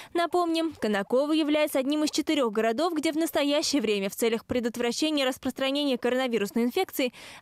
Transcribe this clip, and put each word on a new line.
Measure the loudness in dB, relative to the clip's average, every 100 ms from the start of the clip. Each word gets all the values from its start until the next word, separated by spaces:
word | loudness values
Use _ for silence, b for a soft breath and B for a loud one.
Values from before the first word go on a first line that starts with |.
| B
Напомним, | -2 0 2 2 0 -2 -2
Конаково | -2 -2 0 0 2
является | 2 2 2 2 0
одним | 0 0
из | 0
четырех | -2 0 0 2
городов, | 2 0 2 0
где | 0 0
в | 0
настоящее | 0 0 2 2 2 0
время | 2 0 -2
в | 0
целях | 0 0 -2
предотвращения | -2 -2 -2 -2 0 0 2 0
распространения | -2 -6 -2 -2 0 0 0
коронавирусной | 0 0 0 0 0 0
инфекции | 0 0 -2 -2 -2 B B B